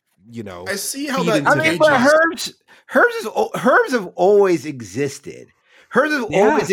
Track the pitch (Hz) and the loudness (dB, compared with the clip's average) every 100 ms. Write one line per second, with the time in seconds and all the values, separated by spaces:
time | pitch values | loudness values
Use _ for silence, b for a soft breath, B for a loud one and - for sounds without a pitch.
0 | _ _ 104 117 101 87 131 196 - 277 | _ _ _ -14 -14 -12 -8 -8 -8 -8
1 | 294 254 233 208 214 294 320 330 311 269 | -6 -2 0 0 2 0 0 2 2 4
2 | 269 311 330 - - - _ b b 269 | 4 4 2 -2 -10 -14 _ b b 2
3 | 466 466 220 - 220 165 196 349 453 247 | 2 0 -4 -2 -2 0 2 2 2 -2
4 | 180 - 185 208 190 170 147 135 104 104 | -4 0 4 4 4 0 -4 -12 -10 -6
5 | 143 - 85 65 - _ b b b 233 | -6 -8 -16 -18 -20 _ b b b -2
6 | 302 294 220 170 208 - - | 0 -2 -2 2 2 2 0